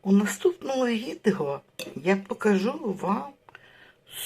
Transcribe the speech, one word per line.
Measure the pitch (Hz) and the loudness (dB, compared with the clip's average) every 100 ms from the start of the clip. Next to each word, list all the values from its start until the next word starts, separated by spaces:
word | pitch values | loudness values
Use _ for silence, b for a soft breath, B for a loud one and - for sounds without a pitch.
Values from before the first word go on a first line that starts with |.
У | 190 | 6
наступному | 202 208 - 370 349 269 262 247 | 4 4 2 0 0 -4 0 0
відео | 226 262 - 220 - 143 139 _ - - - | 0 -4 -2 0 0 -2 -4 _ -16 -14 -6
я | 160 196 | 0 0
покажу | 196 220 214 196 208 302 247 185 | -2 -2 2 2 2 -4 -6 -4
вам | 170 220 285 - - B B B B B _ - | -2 -2 -4 -16 -20 B B B B B _ -14